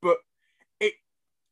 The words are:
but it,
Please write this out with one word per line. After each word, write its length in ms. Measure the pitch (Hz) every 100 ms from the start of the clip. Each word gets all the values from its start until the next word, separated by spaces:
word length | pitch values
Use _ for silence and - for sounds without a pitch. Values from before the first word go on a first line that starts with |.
but 160 | 180 170 - _ _ _ _ _
it, 140 | 208 - _ _ _ _ _